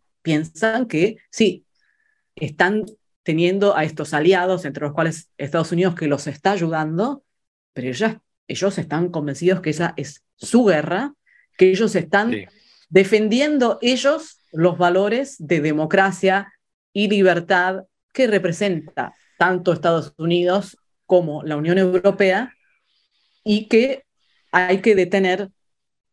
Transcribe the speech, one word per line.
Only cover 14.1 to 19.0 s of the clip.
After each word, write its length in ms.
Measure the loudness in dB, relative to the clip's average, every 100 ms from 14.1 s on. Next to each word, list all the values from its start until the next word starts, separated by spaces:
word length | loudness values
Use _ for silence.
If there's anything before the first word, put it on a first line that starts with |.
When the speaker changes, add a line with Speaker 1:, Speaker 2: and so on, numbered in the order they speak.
| -2 -4 -20 _
Speaker 1:
los 240 | 0 0 2
valores 580 | 2 2 0 -2 -4 -8
de 200 | -4 -2
democracia 920 | 0 -2 0 2 2 2 0 0 -2 _ _ _ _
y 160 | -4 0
libertad 720 | 2 2 2 2 0 0 -4 -10 _ _
que 140 | -2 0
representa 840 | 2 0 -2 -2 -4 -6 -8